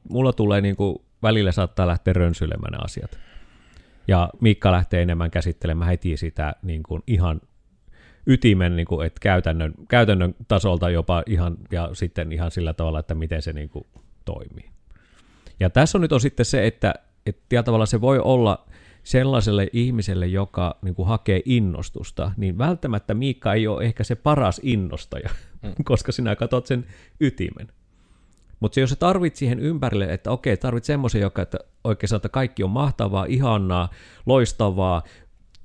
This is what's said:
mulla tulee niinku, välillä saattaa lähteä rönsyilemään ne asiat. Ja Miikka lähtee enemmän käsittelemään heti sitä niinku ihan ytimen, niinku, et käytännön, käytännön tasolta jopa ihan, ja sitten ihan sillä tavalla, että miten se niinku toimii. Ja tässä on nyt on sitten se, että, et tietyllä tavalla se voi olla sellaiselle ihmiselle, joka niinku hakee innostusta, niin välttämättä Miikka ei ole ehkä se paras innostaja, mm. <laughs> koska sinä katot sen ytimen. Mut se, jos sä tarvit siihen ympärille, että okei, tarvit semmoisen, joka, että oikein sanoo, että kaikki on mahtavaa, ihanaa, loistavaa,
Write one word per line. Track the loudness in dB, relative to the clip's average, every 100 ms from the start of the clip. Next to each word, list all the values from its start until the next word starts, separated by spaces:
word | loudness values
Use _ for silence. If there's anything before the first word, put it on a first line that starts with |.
| -6
mulla | 0 0
tulee | 2 2 2
niinku, | 2 0 -2 -4 _ _
välillä | 0 2 2
saattaa | 2 0 0 0
lähteä | 2 2
rönsyilemään | 2 2 0 -4 -4 -8
ne | -8
asiat. | -10 -10 -12 -14 -18 -20 -20 -20 _ -20 _ _ 2
Ja | 2 2 2
Miikka | 4 4 4
lähtee | 4 2 0
enemmän | 0 0 -2
käsittelemään | -2 -4 -4 -4 -2 0
heti | 0 -2 -4
sitä | -6 -6 -6 -6
niinku | -8 -8 -6 -8 0
ihan | 2 2 0 -8 _ _ _ -20 -20 -20 _ 2
ytimen, | 4 6 4 2 0
niinku, | -2 -2
et | -4 -2
käytännön, | 2 2 2 -2 -4 -8 0
käytännön | 4 4 4 2 -2 0
tasolta | 0 2 2 2
jopa | 0 0 0 0
ihan, | 0 0 -4 -6
ja | -6 -6
sitten | -6 -6 -6 -6
ihan | -4 -4
sillä | -4 -4
tavalla, | -2 -2 -4
että | -4 -4
miten | -4 -4
se | -6
niinku | -8 -10 -14 -18 _ -20 -16 -12
toimii. | -12 -14 -18 -20 -20 -20 -20 _ _ _ _ -16 -2
Ja | 2
tässä | 4 4 4
on |
nyt | 2
on | 2
sitten | 2 0 0
se, | 2 0
että, | 0 -2 -2 _ _ -10
et | -10 -2
tietyllä | 0
tavalla | 2 2 2
se | 2
voi | 2 4
olla | 4 4 4 0 -4 -20 -20 -20
sellaiselle | -2 2 2 2 2 2 0
ihmiselle, | 0 0 -2 -2 -2 -2
joka | -2 -2 -4 -4 -4
niinku | -6 -2
hakee | 0 0 0 0 2
innostusta, | 2 2 -2 -8 -10 -10 -6 -6 -4
niin | -4 0
välttämättä | -2 -2 -2 -4 -2
Miikka | -2 -2 -2 -2
ei | 0 0
ole | 0
ehkä | -2 -2
se | -4 -2
paras | 0 2 2 0
innostaja, | -2 -2 -2 -8 -12 -10 -6 -6 -8 -14
mm. | -8 -6
<laughs> |
koska | 0 0 0
sinä | -4 -2 -2
katot | -2 -2 -2
sen | -4 -6 -16 -18 -2
ytimen. | -2 0 -6 -8 -16 _ _ _ _ _ _ _ -20 -6
Mut | -2
se, | 2
jos | 0
sä | 2
tarvit | 2 2 0 -2
siihen | -2 -2
ympärille, | -2 -2 -2 -2 -2
että | -4 -4
okei, | -4 -2 -2
tarvit | -2 -4
semmoisen, | -2 -2 0 0
joka, | 0 -2
että | -6 -8 -12 _
oikein | -4 -2 -2
sanoo, | -2
että | -2
kaikki | -2 -2 -2
on | -2
mahtavaa, | 0 0 0 -2 -2 0
ihanaa, | 0 2 2 2 0 -2 -6 -20 -8 2
loistavaa, | 4 4 2 0 2 0 0 -4 -14 -20 -20 _ -10